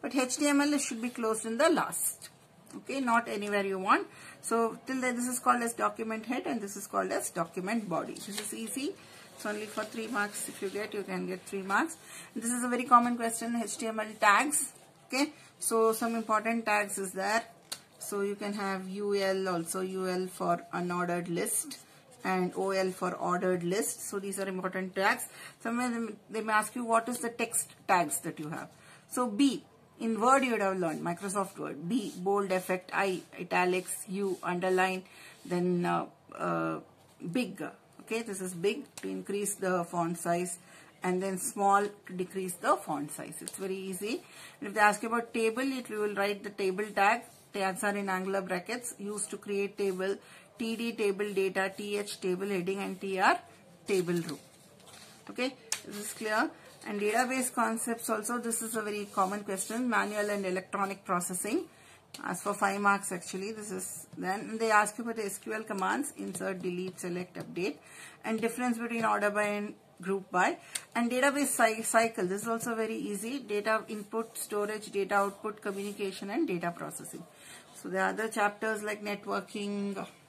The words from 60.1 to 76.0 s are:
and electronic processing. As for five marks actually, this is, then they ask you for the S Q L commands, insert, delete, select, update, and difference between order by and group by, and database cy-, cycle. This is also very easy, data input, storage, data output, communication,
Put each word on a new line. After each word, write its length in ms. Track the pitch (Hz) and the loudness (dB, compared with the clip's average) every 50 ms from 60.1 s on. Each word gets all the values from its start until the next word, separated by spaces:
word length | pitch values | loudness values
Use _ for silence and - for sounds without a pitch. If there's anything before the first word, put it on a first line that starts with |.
| 208 214 208 208 | 0 -2 0 0
and 140 | 208 202 196 | 0 0 0
electronic 600 | 185 185 190 185 - - 196 196 196 196 196 - | 0 -2 -2 -4 -4 -2 -2 0 -2 -2 -6 -2
processing. 600 | - 190 175 180 - 185 180 - - 233 339 370 - - - - - - - - _ - - - | 0 0 0 0 -2 -4 -4 -4 0 0 -2 -2 -2 -14 -20 -20 -20 -20 -20 -20 _ -16 -10 -6
As 200 | - 180 175 - | -6 -6 -4 -2
for 120 | 202 202 | -4 0
five 260 | 202 214 196 196 202 | 2 2 2 2 4
marks 300 | 202 202 202 196 196 - | 6 6 6 4 2 -4
actually, 420 | 190 185 - - - 190 190 208 226 | -6 -6 -6 -6 -6 -6 -4 -6 -6
this 200 | 214 208 208 190 | -8 -8 -6 -6
is, 340 | 185 185 - - - - - - - | -6 -6 -8 -10 -12 -14 -14 -10 -6
then 400 | 180 180 190 208 - 196 220 220 | -2 -2 -2 -2 -2 -6 -4 0
they 120 | 226 220 | 2 6
ask 280 | 214 208 208 202 - - | 8 6 6 6 0 -6
you 60 | 233 | -6
for 80 | 233 226 | -6 -4
the 120 | 220 214 | -4 -4
S 140 | 196 196 - | -4 -6 -8
Q 160 | - 220 220 | -8 -6 -6
L 80 | 220 220 | -6 -4
commands, 500 | 220 214 196 190 185 202 240 285 - - | -4 -2 0 2 2 2 2 0 -4 -4
insert, 440 | 196 196 196 185 185 190 190 190 185 180 | -8 -8 -8 -6 -4 -4 -4 -4 -2 -4
delete, 380 | 185 175 180 185 185 175 - | -4 -4 -2 -4 -6 -6 -6
select, 360 | - 180 175 180 180 175 - | -6 -4 -4 -4 -6 -8 -10
update, 400 | - 165 - 165 170 180 208 294 - - - - - - - - - - | -12 -12 -8 -4 -2 -2 -2 -4 -6 -14 -20 -18 -18 -18 -18 -20 -10 -6
and 160 | 214 226 220 | -4 -2 0
difference 380 | 220 226 226 - 247 247 240 226 | 0 -2 -2 0 0 0 0 -2
between 260 | 233 226 233 233 226 | -2 -4 -2 0 2
order 260 | 220 214 208 202 208 | 2 2 4 2 2
by 140 | 202 208 208 | 2 2 0
and 300 | 208 208 208 208 208 - - - - - _ 175 | 0 0 -2 -4 -6 -8 -12 -20 -20 -20 _ -4
group 280 | 185 196 196 190 - | -2 -2 -2 -2 -2
by, 280 | - 180 185 233 349 - - - - - - - - | 2 4 4 4 2 0 -8 -8 -8 -8 -8 -4 -2
and 160 | 233 240 233 | 0 0 2
database 360 | 247 254 254 285 269 285 285 | 2 4 4 4 4 4 0
cy-, 340 | 277 - - 240 220 220 220 | 0 4 4 4 4 4 2
cycle. 460 | 220 - - 233 226 226 226 - 190 | -2 2 4 4 4 4 2 0 0
This 160 | 180 190 202 220 | 0 0 -2 -2
is 60 | 233 | -2
also 260 | 226 233 233 247 226 | -2 -2 -2 -2 -2
very 220 | 220 226 220 226 | -2 -2 -2 -2
easy, 420 | - - 208 208 196 196 226 262 285 | -4 -2 -4 -4 -4 -4 -4 -6 -6
data 440 | 240 208 208 208 202 220 220 220 214 - | -4 -2 -2 0 2 2 2 2 0 -4
input, 480 | 226 208 202 - - 226 226 220 - | -8 -8 -8 -4 -4 -4 -4 -4 -6
storage, 560 | - - - 214 208 208 208 214 214 208 - - | -10 -8 -4 -2 0 0 0 -2 -6 -8 -4 -2
data 220 | 202 196 185 202 | 0 0 4 4
output, 460 | 202 196 202 196 - - 214 208 - - | 4 4 4 0 -4 -8 -8 -8 -6 -6
communication, 680 | 208 196 196 196 208 202 202 | -6 -4 -4 -4 -6 -4 -4